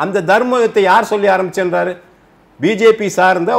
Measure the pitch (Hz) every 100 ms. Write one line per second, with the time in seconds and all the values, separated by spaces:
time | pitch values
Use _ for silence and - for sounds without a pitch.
0 | 170 196 170 208 247 247 226 220 185 208
1 | 208 208 202 185 185 196 180 175 175 180
2 | - _ _ _ _ - 160 208 226 220
3 | 196 - 185 180 175